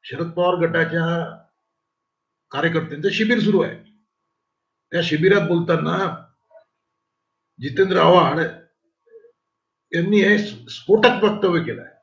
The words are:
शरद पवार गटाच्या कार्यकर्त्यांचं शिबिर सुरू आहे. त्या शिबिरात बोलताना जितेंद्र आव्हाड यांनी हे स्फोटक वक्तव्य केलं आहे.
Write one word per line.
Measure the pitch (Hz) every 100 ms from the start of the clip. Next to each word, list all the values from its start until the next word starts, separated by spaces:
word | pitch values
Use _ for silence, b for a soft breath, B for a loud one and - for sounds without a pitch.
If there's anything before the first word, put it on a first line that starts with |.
शरद | - 131 170
पवार | 175 175 175
गटाच्या | 165 165 160 165 165 170 165 - _ _ _ _ _ _ _ _ _ _ _
कार्यकर्त्यांचं | 135 165 165 - 147 190
शिबिर | 202 220 240
सुरू | 208 190
आहे. | - - - _ _ _ _ _ _ _ _ _ _
त्या | 170
शिबिरात | 170 151 185 202 165
बोलताना | 170 170 165 156 180 190 - - _ _ - _ _ _ _ _ _ _ _ _ _
जितेंद्र | 135 131 190 180
आव्हाड | 165 180 156 147 160 - _ _ _ _ _ 453 _ _ _ _ _ _ _ 170
यांनी | 180 208
हे | 190 208 - - -
स्फोटक | - - 214 240 202
वक्तव्य | 214 208 190 170
केलं | 131 104
आहे. | - _